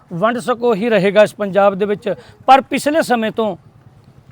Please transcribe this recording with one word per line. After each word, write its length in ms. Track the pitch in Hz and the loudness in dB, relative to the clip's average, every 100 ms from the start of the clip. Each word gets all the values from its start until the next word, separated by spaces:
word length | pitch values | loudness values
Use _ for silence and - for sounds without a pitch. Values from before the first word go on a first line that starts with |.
| - | -14
ਵੰਡ 260 | 170 214 247 | -4 -2 -2
ਸਕੋ 360 | 190 233 240 | -4 -4 -2
ਹੀ 140 | 208 233 | -2 0
ਰਹੇਗਾ 340 | 220 190 196 | 0 2 2
ਇਸ 120 | 208 | 2
ਪੰਜਾਬ 400 | - 202 185 202 | 0 -4 2 2
ਦੇ 100 | 196 | 2
ਵਿੱਚ। 300 | 202 208 208 175 - - - | -2 -4 -6 -8 -10 -4 4
ਪਰ 140 | 269 | 4
ਪਿਛਲੇ 420 | - 277 277 311 | 4 -4 -2 0
ਸਮੇਂ 280 | 285 233 220 | 0 -2 -2
ਤੋਂ 260 | 196 220 175 - _ _ _ _ _ - | -4 -4 -6 -14 _ _ _ _ _ 0